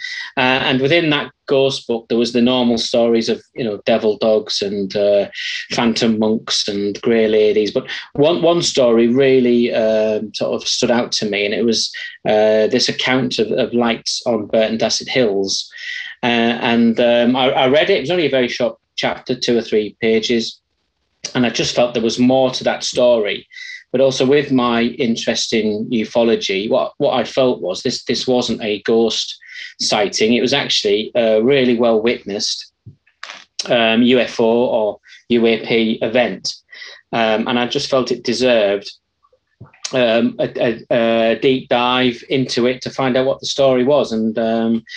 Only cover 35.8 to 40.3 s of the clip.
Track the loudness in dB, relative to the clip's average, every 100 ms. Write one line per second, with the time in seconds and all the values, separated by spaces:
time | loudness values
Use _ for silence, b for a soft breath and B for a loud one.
35.8 | 0 -2 -2 0 0 -4 -10 -12 _ B
36.8 | B B _ -2 0 0 -2 -2 -2 -4
37.8 | -2 -2 -2 -4 -4 0 2 2 2 -2
38.8 | -6 -20 _ _ _ _ _ _ -20 _
39.8 | -4 0 2 2 0